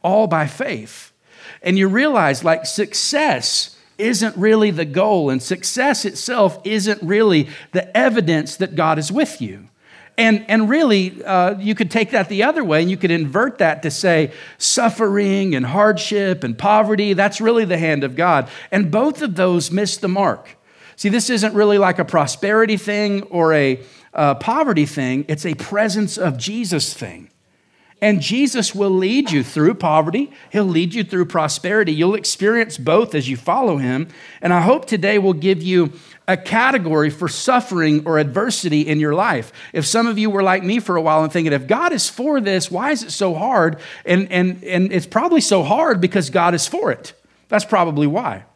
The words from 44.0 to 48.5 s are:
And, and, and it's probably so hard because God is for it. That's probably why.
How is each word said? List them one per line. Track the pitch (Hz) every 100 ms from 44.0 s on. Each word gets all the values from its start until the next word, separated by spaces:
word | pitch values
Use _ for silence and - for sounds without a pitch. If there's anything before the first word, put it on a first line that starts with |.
| -
And, | 180 190
and, | 180 185 180
and | - 180 185
it's | 185 180
probably | 220 339 320
so | - 196
hard | 143 247 320 208
because | 180 196 139
God | 180 175
is | 170 -
for | - 427
it. | 117 - _ _ _ _
That's | 208 214
probably | 208 170 147 147
why. | 175 220 95 -